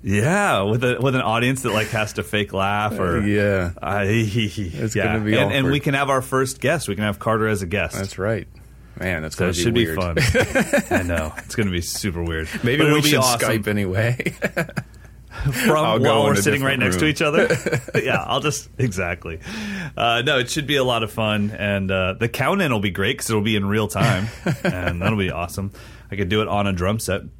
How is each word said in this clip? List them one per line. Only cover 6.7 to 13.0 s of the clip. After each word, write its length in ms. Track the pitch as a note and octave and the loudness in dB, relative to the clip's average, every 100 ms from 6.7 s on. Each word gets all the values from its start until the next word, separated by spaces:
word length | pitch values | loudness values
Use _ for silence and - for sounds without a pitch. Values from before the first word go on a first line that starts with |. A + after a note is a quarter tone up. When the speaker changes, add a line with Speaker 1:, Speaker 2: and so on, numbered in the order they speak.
| D#3+ - | 0 -2
Speaker 1:
We 60 | |
can 100 | G2 | -2
have 140 | G#2+ G2+ | 0 0
Carter 300 | A2+ A2 A2 | 0 2 2
as 140 | G#2 | 0
a 40 | F#2 | -2
guest. 300 | G2 E2 - | -2 -2 -4
Speaker 2:
That's 220 | F#2+ - | -8 -2
right. 280 | G2 A2 - - - - - - | -2 -2 -6 -16 -20 -20 -20 -6
Man, 220 | F#2 E2+ | -4 -2
that's 120 | D#2 | -4
Speaker 1:
So 100 | - | -2
Speaker 2:
gonna 60 | F2+ | -2
Speaker 1:
it 20 | |
Speaker 2:
be 80 | F2 | 2
Speaker 1:
should 100 | F2 | 2
be 120 | A#2 A2 | 2 2
Speaker 2:
weird. 100 | D#2+ | 0
Speaker 1:
fun. 200 | F2+ E2 A#2+ - - C4+ - C#4+ - | 0 2 2 2 2 0 2 0 2
Speaker 2:
<laughs> 80 | D#4 | -2
Speaker 1:
I 40 | |
know. 280 | F2 E2+ D2+ - | 0 -2 -4 -8
It's 160 | - | -8
gonna 160 | - G2+ | -2 0
be 100 | F2 | -2
super 420 | E2+ - G#2 E2+ | -4 -4 -4 -4
weird. 280 | E2+ D#2+ D#2+ - | -4 -4 -4 -4
Speaker 2:
Maybe 200 | A#2 C#3+ | -2 2
Speaker 1:
But 20 | |
Speaker 2:
we 60 | D#3 | 4
Speaker 1:
it'll 40 | D3+ | 4